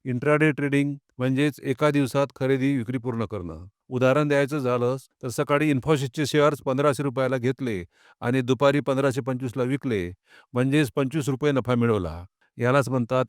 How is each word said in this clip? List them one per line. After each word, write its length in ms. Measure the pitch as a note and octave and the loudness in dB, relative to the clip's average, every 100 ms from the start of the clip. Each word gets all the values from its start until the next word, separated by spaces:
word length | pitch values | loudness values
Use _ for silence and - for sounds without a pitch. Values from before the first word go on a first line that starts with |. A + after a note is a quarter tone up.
| C3 | -6
इंट्राडे 460 | B2 C#3+ D3 D#3 | -2 2 4 2
ट्रेडिंग 440 | C#3 C#3+ C#3+ C#3+ C#3 _ - | 2 0 0 0 -4 _ -4
म्हणजेच 420 | B2+ C3 D3 - | -2 2 0 -2
एका 280 | C#3 B2+ D3+ | -6 0 2
दिवसात 360 | C#3+ C3 C#3+ C#3 - | 2 0 0 -2 -2
खरेदी 420 | C3 C3+ C3+ C#3 | 0 0 0 -2
विक्री 200 | A2 B2+ | -4 -6
पूर्ण 280 | B2+ A#2 A2 | -4 -4 -6
करणं. 400 | G#2 F2 D#2+ F#2 _ - | -8 -10 -12 -18 _ -8
उदाहरण 380 | B2+ B2+ C#3 D3 | 2 4 4 4
द्यायचं 320 | C#3+ C#3 D3 | 2 2 -2
झालं, 360 | B2 B2 B2 C3 - _ | -2 0 0 -2 -8 _
तर 40 | C3 | -6
सकाळी 460 | C3+ C#3+ C#3+ D#3 | -4 0 2 2
Infosys-चे 520 | C#3 D3 D3+ C3+ - C#3+ | 2 2 0 0 -4 0
शेअर्स 360 | D3+ D3 D3 | 4 4 2
पंधराशे 420 | C#3 C3 D3 C#3 | -2 0 0 0
रुपयाला 340 | C#3+ B2 C3 C3 | -2 -2 -2 0
घेतले 460 | A#2+ C3 C3 G2 E2+ _ _ _ | -2 -2 -4 -6 -8 _ _ _
आणि 200 | A#2 C3 | -2 0
दुपारी 380 | B2 B2 C#3+ C#3+ | 2 4 4 4
पंधराशे 420 | C#3 C3 C#3 B2+ | 0 0 0 0
पंचवीसला 420 | B2 B2+ B2+ A2+ | -4 -4 -6 -4
विकले, 480 | B2 C#3 C3+ G#2 F2 F#2+ _ - _ | -2 -2 -2 -4 -4 -10 _ -20 _
म्हणजेच 380 | B2 C3+ D3 C3+ - | -2 2 2 0 0
पंचवीस 340 | C3 D#3 C3+ | -2 -2 -2
रुपये 220 | C3 D3 | 0 0
नफा 240 | C3+ A#2+ A#2+ | 0 0 2
मिळवला. 500 | A#2 G#2 E2+ E2 F#2+ _ _ - | 2 2 -2 -8 -14 _ _ -4
यालाच 320 | A#2+ C#3 B2 | 2 2 2
म्हणतात 360 | C3 A2+ B2+ | -2 0 -2